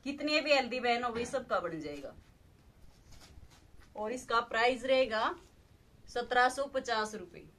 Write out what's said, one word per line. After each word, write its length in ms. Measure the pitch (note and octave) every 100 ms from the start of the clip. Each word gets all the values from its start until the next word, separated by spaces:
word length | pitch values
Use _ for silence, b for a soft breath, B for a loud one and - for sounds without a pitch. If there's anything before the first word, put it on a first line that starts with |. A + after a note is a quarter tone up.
| C4
कितने 340 | C#4+ D4 D4+
भी 120 | D4+
healthy 260 | C#4 A#3+ B3+
बहन 240 | A#3+ A#3+
हो 80 | B3
गई 120 | A3+ A#3+
सबका 320 | B3 A#3 G3+
बन 200 | E3+ D#3+
जाएगा। 340 | C#3+ C#3+ C3+ - - _ - - - - - - - - - - - - - - - -
और 160 | G#3+
इसका 280 | B3+ - A#3
price 440 | A#3 A3+ A#3+ B3+ C4
रहेगा 500 | C4 B3+ A3 B3+ F4+ - - _ - _ - -
सत्रह 400 | A#3+ A#3+ B3 B3+
सौ 160 | C4 C#4
पचास 480 | C4+ B3+ A3 G#3+ G#3
रुपए। 280 | F3 D#3 -